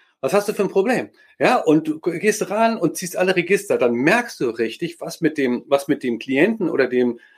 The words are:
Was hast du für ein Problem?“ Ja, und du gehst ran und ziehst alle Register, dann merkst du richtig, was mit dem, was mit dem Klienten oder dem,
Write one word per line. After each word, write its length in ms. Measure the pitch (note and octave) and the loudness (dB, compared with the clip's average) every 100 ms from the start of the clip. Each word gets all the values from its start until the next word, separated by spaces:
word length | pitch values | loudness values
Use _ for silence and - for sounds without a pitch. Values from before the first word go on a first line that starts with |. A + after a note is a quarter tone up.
| _ _ | _ _
Was 120 | C3+ | -2
hast 140 | G3+ G3+ | 0 0
du 40 | |
für 100 | G3+ | -2
ein 60 | F#3+ | -2
Problem?“ 400 | G3 G#3 G#3+ G#2+ _ _ - | 0 0 0 -4 _ _ -2
Ja, 180 | D3 D#3+ | 2 2
und 300 | D#3+ D#3 D3+ | 4 2 2
du 120 | D#3 | -4
gehst 500 | F3 E3 G#3 G#3 F3 | -4 -2 0 0 -2
ran 280 | G#3 A3+ A3+ | 0 0 2
und 180 | E3+ - | -2 -4
ziehst 200 | F3 - | -6 -2
alle 180 | F#3 F#3 | 0 0
Register, 420 | E3+ G3 - A#2+ | 2 0 2 2
dann 160 | B2 | 2
merkst 460 | A#2 C#3+ A#3 - - | 2 2 2 0 -4
du 100 | B2+ | -4
richtig, 520 | A2+ A2+ - E3+ - | -2 -4 -4 -10 -8
was 200 | E3 - | -12 -2
mit 160 | D#3+ D3+ | -2 0
dem, 260 | C3 A#2+ - | 0 -2 0
was 200 | C#3 - | 0 0
mit 160 | C#3 | -2
dem 160 | B2+ A2+ | -2 -4
Klienten 500 | - C3+ F#3+ A3 E3+ | -2 2 2 2 -2
oder 180 | C3 B2 | 0 0
dem, 320 | B2+ B2 A#2 - | 2 0 -2 -12